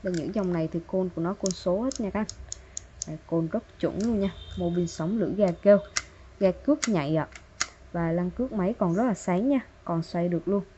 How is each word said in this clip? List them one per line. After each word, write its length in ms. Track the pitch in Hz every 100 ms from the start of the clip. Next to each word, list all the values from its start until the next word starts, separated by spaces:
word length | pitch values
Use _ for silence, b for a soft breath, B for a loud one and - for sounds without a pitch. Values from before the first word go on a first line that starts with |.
Đây, 120 | 190 175
những 180 | 151
dòng 180 | 208 190
này 160 | 175 160
thì 80 | 170 165
côn 220 | 190 185
của 80 | 170
nó 120 | 170
côn 160 | 202 190
số 320 | 180 - 180
hết 180 | 254 -
nha 100 | 202
các 100 | 208
anh. 60 | 214 - - B B B - - -
Đây, 80 | 156 -
côn 220 | 170 165
rất 160 | 214 - -
chuẩn 180 | 160 -
luôn 180 | 220 220
nha. 100 | 196 - - -
Mô 120 | 175
bin 160 | 170 175
sóng, 320 | - 165 226
lưỡi 160 | 180
gà 120 | 190 196 170
kêu. 160 | 202 202 - B B B B -
Gạt 140 | 196 180
cước 140 | - 294 247
nhạy 280 | 190 143 156
ạ. 120 | 147 - - - B B -
Và 200 | 175 165
lăn 180 | 170 180
cước 220 | 175 254
máy 220 | 220 180 240
còn 160 | 180
rất 100 | 170
là 100 | 247
sáng 340 | 190 - 185 247
nha, 120 | 269 - -
còn 180 | - 170
xoay 260 | 165 175 175
được 200 | 170 165
luôn. 160 | 196 -